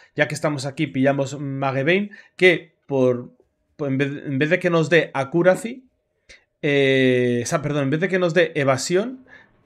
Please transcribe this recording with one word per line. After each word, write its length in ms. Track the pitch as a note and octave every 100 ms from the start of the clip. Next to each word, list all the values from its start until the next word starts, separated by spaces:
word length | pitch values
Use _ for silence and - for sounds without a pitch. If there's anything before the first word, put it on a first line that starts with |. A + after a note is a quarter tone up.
| _ -
Ya 140 | D3
que 40 |
estamos 320 | D3 D#3+ C#3+ C#3
aquí, 220 | C#3+ C#3+
pillamos 500 | C3 C3+ C#3 C3+ C#3+
Magebein, 760 | C#3+ C3+ C#3 C3 C#3 F#3+ G#3 - - -
que 360 | F#3 D#3+ - _ -
por, 480 | C3+ B2+ A#2+ B2+ _ _ _ _ -
por 140 | C#3+
en 80 | C3+
vez, 140 | C#3+ C#3+ D3+
en 140 | C3+
vez 100 | D3+
de 100 | F3+
que 100 | F3+
nos 200 | E3+ D#3
dé 220 | E3 C#3
accuracy, 760 | C3+ C3+ E3+ F3+ F#3 A3+ B3+ - _ _ _ - - _ _
eh, 800 | D3+ C#3+ C3+ C3+ B2+ B2+ B2 A#2+
o 20 | A#2
sea, 160 | E3
perdón, 220 | C#3+ D3
en 60 | C3+
vez 100 | D#3
de 80 | F#3
que 100 | F#3
nos 160 | F3+
dé 200 | E3+ E3 D#3
evasión, 680 | C3+ C3 - F3+ A#3+ C4 - - _ _